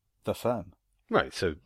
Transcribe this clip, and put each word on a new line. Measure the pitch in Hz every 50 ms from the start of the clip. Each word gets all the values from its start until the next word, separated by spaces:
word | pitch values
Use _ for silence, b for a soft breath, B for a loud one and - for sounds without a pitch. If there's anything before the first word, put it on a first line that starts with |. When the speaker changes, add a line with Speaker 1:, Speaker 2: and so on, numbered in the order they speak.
| _ _ _ _ -
Speaker 1:
The | 107 95
Firm. | - - 117 123 104 - 87 - _ _ _ _ _ _ -
Speaker 2:
Right, | 226 - - 131 -
so | - 98 85 76 - _